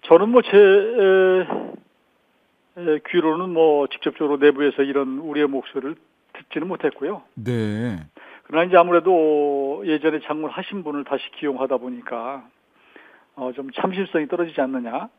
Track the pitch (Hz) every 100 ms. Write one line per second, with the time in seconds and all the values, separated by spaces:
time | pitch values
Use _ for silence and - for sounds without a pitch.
0 | - 170 208 247 - 196 202 196 208 240
1 | 196 190 190 185 175 - - - _ _
2 | _ _ _ _ _ _ _ - 175 151
3 | - 180 160 160 185 165 160 147 139 -
4 | - - 151 143 147 135 147 - 139 139
5 | 135 131 160 147 147 135 - 143 131 165
6 | _ _ _ - - - 170 175 156 -
7 | 143 208 _ - 113 120 107 107 120 92
8 | 78 - - - _ 156 180 180 175 175
9 | 165 180 156 151 147 139 139 143 196 151
10 | 156 151 - 151 156 - 190 202 156 143
11 | 139 135 - - 147 131 131 131 123 123
12 | 120 123 117 139 123 _ _ _ _ -
13 | - _ _ - 127 127 135 - 190 185
14 | 185 170 147 175 170 156 131 135 120 127
15 | 208